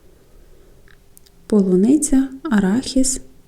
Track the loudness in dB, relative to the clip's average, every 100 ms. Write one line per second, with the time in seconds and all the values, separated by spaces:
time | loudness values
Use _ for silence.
0 | -20 _ _ -20 -20 -20 -20 -20 -20 -20
1 | _ -20 -20 _ -2 0 2 2 2 2
2 | 2 0 0 -6 -4 -2 0 -2 -2 -2
3 | -2 -4 -12 -20